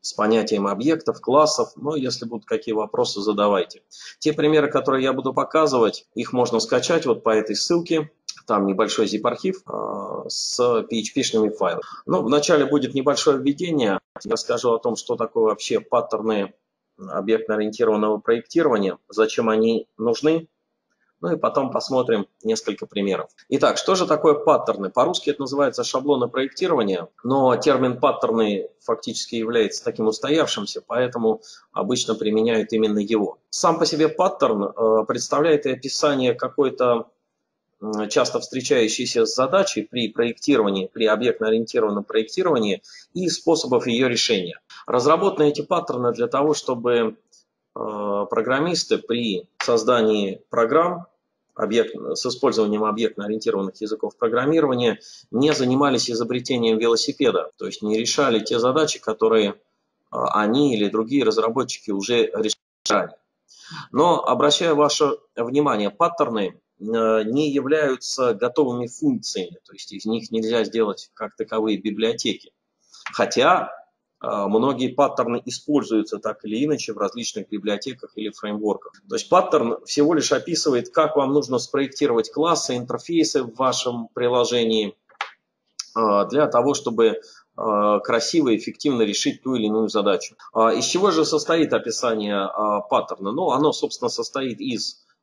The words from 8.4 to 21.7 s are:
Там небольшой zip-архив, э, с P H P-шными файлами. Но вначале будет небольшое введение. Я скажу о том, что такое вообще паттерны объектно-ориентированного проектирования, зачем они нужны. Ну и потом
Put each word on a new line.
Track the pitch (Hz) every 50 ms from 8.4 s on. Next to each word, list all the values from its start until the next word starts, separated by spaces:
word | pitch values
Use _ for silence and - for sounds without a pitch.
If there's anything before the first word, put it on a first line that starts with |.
| _
Там | - 113 101 98
небольшой | 98 98 95 110 101 - - 113
zip-архив, | 98 98 104 - 120 123 - - 190 185 - _
э, | - - - 107 107 101 101 98 98 - - - -
с | - - - - - - 123 123 120 113 - -
P | 117 113
H | 107 - -
P-шными | 139 127 - - 113 107 104
файлами. | 104 - 101 90 82 78 - - - - -
Но | - 151 180 -
вначале | 113 135 147 143 - 175 151 143
будет | - 143 147 127 127 131
небольшое | 135 131 147 139 - - 156 139 135
введение. | 127 143 143 147 175 175 165 147 123 104 95 - _ _ _ - -
Я | 104 113
скажу | 110 - - 120 117 - 123 117
о | 113
том, | - 123 113
что | 107 - - 123
такое | 117 117 110 _ 117 110
вообще | 110 104 - - - 120 110
паттерны | - - - 120 110 - - 110 107 110 110 104 98 - - _ _ _ _ _ _ _ _
объектно-ориентированного | _ 98 98 78 98 98 101 110 110 110 - 110 107 107 107 107 - 123 113 107 104 104 107 107 104
проектирования, | - - 117 117 113 _ - 165 165 147 120 107 101 95 87 - _ _
зачем | - 104 110 110 - - 120 113
они | 110 110 110 113 113 110 - _ _ _
нужны. | 110 117 117 - - 151 160 165 165 _ _ _ _ _ _ _ _ _ _ _ _ _ _ _ -
Ну | 175 170
и |
потом | - - 117 - 147 135 127